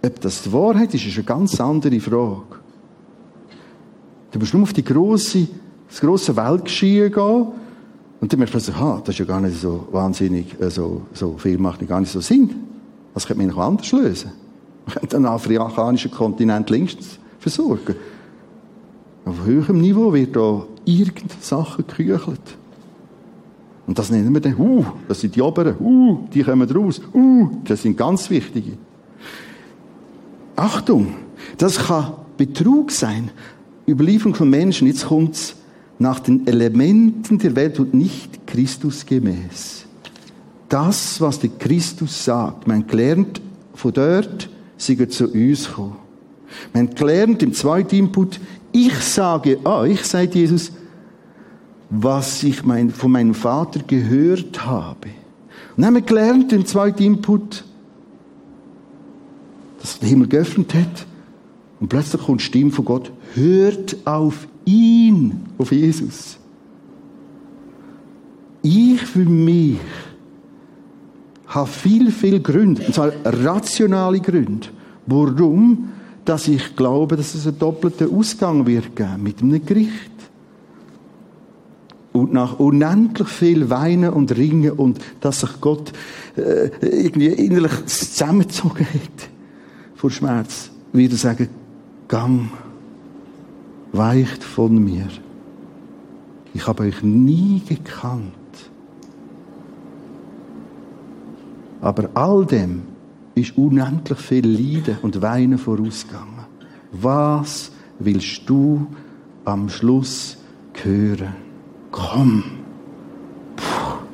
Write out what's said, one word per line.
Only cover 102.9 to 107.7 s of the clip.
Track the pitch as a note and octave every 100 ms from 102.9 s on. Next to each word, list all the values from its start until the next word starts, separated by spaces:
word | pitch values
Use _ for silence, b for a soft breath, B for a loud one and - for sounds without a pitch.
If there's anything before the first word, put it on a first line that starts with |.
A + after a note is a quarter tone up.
| - - - -
ist | - A#2 -
unendlich | C#3+ C3+ C3 D#3 - C#3
viel | - B2+ A#2
Leiden | A2 C3 D#3 D3+ G#2
und | A2 F#2+
Weinen | G#2+ A#2+ B2+ B2+
vorausgegangen. | - G#2+ A2 G#2+ - G#2 G#2 A#2 - - B B B
Was | F#2 A#2+ C#3+ D3 D3 D3 - -